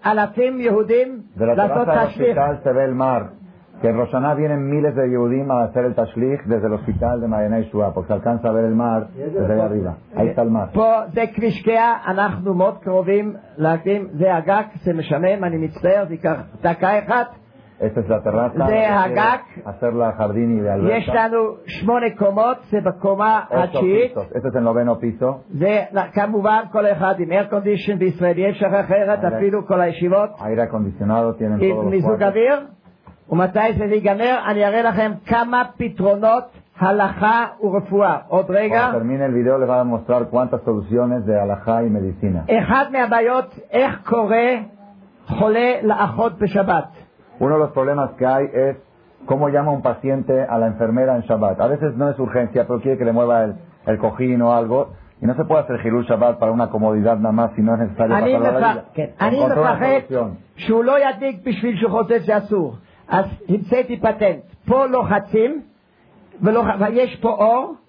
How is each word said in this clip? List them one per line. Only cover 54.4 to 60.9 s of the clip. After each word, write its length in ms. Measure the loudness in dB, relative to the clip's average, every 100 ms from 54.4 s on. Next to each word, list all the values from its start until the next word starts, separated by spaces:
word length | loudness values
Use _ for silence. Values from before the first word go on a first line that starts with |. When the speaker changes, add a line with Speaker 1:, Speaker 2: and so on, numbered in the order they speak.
Speaker 2:
o 120 | 2
algo, 260 | 2 2 0 -2 -8 -20 _
y 40 | -2
no 80 | -2
se 80 | 2
puede 160 | 2
hacer 140 | 0 -4 0
Hilul 200 | -2 0
Shabbat 340 | 2 2 2
para 120 | 0
una 180 | 0 0
comodidad 480 | 0 2 2 2 2
nada 140 | 2
más, 200 | 2 0 2
si 60 |
no 120 | 2 2
es 40 |
necesario 340 | -2 0 2 2
Speaker 1:
אני 180 | 2
Speaker 2:
pasarlo 240 | 2 2 2
a 40 |
la 120 | 0
Speaker 1:
מפ-, 0 |
Speaker 2:
vida. 100 | 0 -6
Speaker 1:
כן, 160 | -8 -8 -2
אני 160 | 0 2
Speaker 2:
Encontró 240 | 2 2
una 100 | 2
Speaker 1:
מפחד 260 | 2 2 0 0
Speaker 2:
solución. 260 | -4 -4 -8 -18 -12
Speaker 1:
שהוא 280 | -2 0
לא 160 | 2